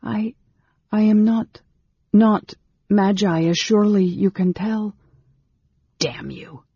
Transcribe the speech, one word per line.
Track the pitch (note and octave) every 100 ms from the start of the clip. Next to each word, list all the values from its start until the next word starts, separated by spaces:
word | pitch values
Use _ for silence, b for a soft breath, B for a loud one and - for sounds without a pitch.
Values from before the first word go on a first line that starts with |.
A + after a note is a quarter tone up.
I, | A#3+ G#3+ A3 - _ _ _ _ _
I | G#3+
am | G#3+ G#3+
not, | G#3+ A3+ A3+ - _ _ _ _ _
not | G#3 A3 G#3+ - - _ _ _
magi, | G3+ G3 G3 G3+ E3
as | E3 E3+
surely | - G#3+ G#3 G3+ F#3
you | F3 G3
can | - F#3
tell. | F3 G3+ A3 G#3+ - _ _ _ _ _ _ _ _ _ _
Damn | D3+ A#2+ C#3
you! | C3 - C#3 _